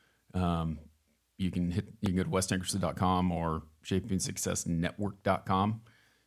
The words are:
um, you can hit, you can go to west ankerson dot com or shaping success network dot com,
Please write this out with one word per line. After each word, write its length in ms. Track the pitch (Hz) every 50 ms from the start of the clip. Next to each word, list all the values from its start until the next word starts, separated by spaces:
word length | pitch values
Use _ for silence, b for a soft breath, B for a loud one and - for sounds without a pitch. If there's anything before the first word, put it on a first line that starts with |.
| b b b b b - -
um, 440 | 90 90 87 85 85 82 82 78 78 78 - _ _ _ _ _ _ _ _ _ -
you 120 | 95 90
can 200 | - 90 87 87
hit, 180 | 85 98 - - - -
you 60 | - 101
can 80 | 90
go 80 | 92 90
to 40 | 82
west 220 | 87 92 92 -
ankerson 300 | 95 92 87 - 101 98
dot 160 | 87 82 -
com 360 | - 98 92 92 90 92 90
or 300 | 85 80 82 82 78 80 78 - - _
shaping 360 | - - 98 92 95 - 95 90
success 480 | - - 98 - - 92 90 87 -
network 560 | - 85 82 85 - - - 101 98 90 -
dot 240 | - 101 95 - -
com, 340 | - 98 95 98 104 110 110 b b b b b b b b b